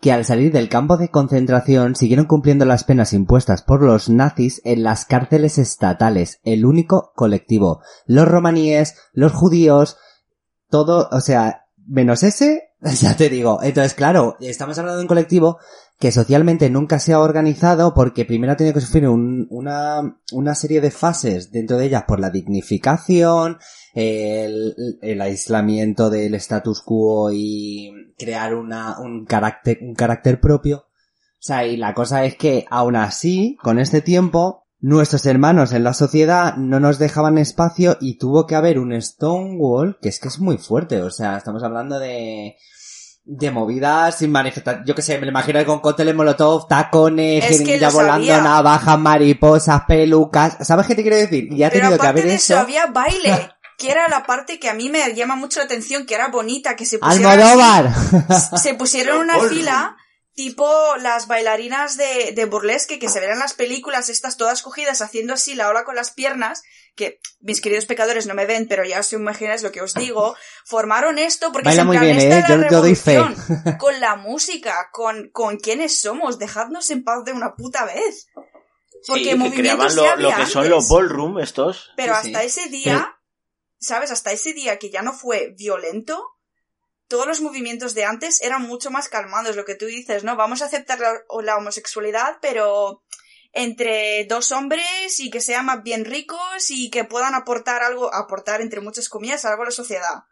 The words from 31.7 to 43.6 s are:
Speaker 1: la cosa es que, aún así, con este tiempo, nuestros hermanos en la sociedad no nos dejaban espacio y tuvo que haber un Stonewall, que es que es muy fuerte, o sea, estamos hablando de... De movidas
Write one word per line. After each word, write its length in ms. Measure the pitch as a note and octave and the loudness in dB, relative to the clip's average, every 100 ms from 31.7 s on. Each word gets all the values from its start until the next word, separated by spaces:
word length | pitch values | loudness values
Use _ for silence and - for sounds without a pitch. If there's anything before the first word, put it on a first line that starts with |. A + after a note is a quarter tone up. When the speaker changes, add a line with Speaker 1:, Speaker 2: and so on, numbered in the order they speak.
| A#2 | -4
Speaker 1:
la 180 | G#2+ G#2+ | -6 -4
cosa 300 | A#2+ C3+ C3+ | -2 0 -2
es 100 | - | 0
que, 320 | D#3 C3 - | 0 0 -2
aún 260 | A#2+ B2 A#2+ | -2 0 2
así, 600 | G#2 - E3 F#3 G#3+ C#4+ | 0 -2 -2 0 -2 -2
con 160 | A2 A2+ | -2 0
este 220 | C3+ D#3 | 2 0
tiempo, 640 | D3 F3+ F#3 D#3+ F3+ - _ _ | 2 2 2 2 0 -4 _ _
nuestros 460 | C3+ D3+ D3+ C#3+ C#3+ | 2 4 4 2 2
hermanos 480 | C3 D3 F3+ C3 | 4 6 4 4
en 100 | A#2+ | 2
la 120 | A#2+ B2+ | 0 2
sociedad 600 | C#3 D#3 D#3 F3+ F3 C#3+ | 0 4 4 4 2 -2
no 220 | C3+ C3+ | -2 2
nos 200 | C#3+ C#3 | 2 2
dejaban 400 | D3 D3+ D3+ D#3 | 0 0 2 2
espacio 580 | D3+ - E3+ E3 F3 - | 0 0 -2 2 2 2
y 200 | C3+ A#2+ | -2 -4
tuvo 260 | C3 D3 D#3+ | 0 2 2
que 80 | |
haber 240 | D#3 E3 D3 | 2 2 0
un 160 | B2 A#2 | -2 -6
Stonewall, 960 | A2+ _ D3 F3+ F#3+ F#3 C#3+ A#2+ E3 G3 | -8 _ -4 -4 -6 -4 0 0 -2 -4
que 100 | - | -8
es 100 | - | -8
que 80 | C3 | -12
es 100 | D3 | -6
muy 220 | F#3+ B2+ | -2 -2
fuerte, 420 | - A2+ E3 A2+ | -2 -4 -2 -4
o 80 | F2+ | -6
sea, 280 | - G#2+ G2 | -6 -6 -6
estamos 260 | G#2+ G#2+ | -8 -10
hablando 340 | A#2 A#2 C3 C#3 | -8 -8 -8 -8
de... 580 | C3+ B2 A2+ G#2+ G#2 - _ _ - - - _ | -8 -10 -10 -12 -14 -18 _ _ -20 -20 -20 _
De 280 | _ C#3+ C#3+ | _ -8 -6
movidas 640 | B2 | -4